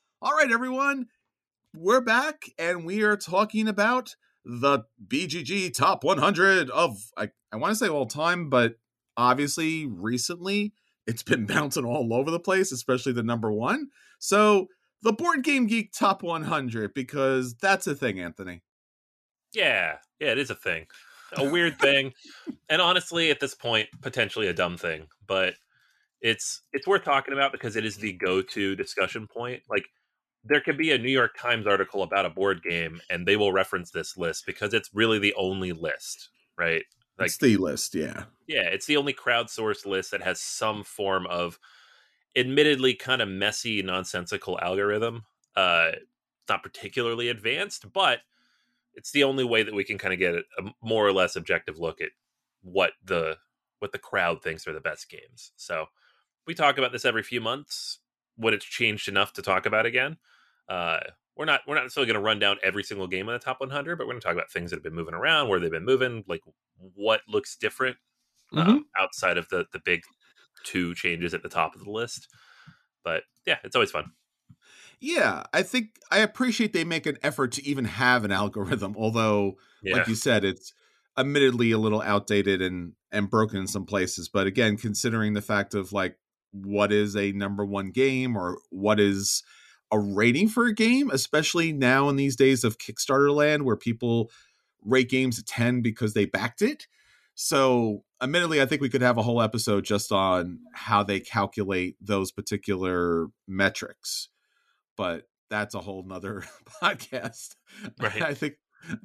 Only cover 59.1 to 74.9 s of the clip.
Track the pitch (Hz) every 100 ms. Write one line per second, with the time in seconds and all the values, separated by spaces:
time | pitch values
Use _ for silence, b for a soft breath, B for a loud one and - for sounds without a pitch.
59.1 | 98 101 - 98 92 107 107 117 123 135
60.1 | 160 b b b b b 92 85 80 -
61.1 | - _ - 156 139 - 151 127 - 123
62.1 | 107 107 107 101 101 95 98 95 101 92
63.1 | 92 107 120 - 127 135 143 147 170 117
64.1 | 123 92 87 82 - 87 82 78 82 80
65.1 | 85 139 156 131 92 85 80 104 131 127
66.1 | 113 101 85 82 _ _ _ 92 95 107
67.1 | 110 - 104 - - 107 - 131 - _
68.1 | _ _ _ _ 156 170 277 302 95 95
69.1 | - 92 87 85 90 85 95 - 87 -
70.1 | _ b b b - - 92 85 87 90
71.1 | 85 85 85 85 - 78 - 101 107 120
72.1 | - - b b b b b b _ 85
73.1 | 80 - _ - - - 127 104 78 -
74.1 | _ _ _ _ - B B B